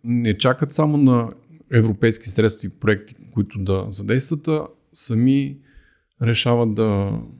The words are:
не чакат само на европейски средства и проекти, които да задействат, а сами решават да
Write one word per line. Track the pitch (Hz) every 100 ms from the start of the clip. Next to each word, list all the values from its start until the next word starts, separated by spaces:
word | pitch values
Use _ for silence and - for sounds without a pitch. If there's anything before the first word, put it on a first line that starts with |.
не | 117 120 117 98
чакат | 127 127 143
само | - 151 147
на | 135 123 117 - _ - _
европейски | 120 110 98 117 110 -
средства | - 110 - 95
и |
проекти, | - 107 104 - - -
които | 113 101 101
да | 95 95 104
задействат, | 98 101 127 135 156 156
а | 156 156 _ _
сами | - - 113 127 139 139 139 _ - _ _ _ _
решават | 117 113 123 120 113
да | 104 110 101 98 110 113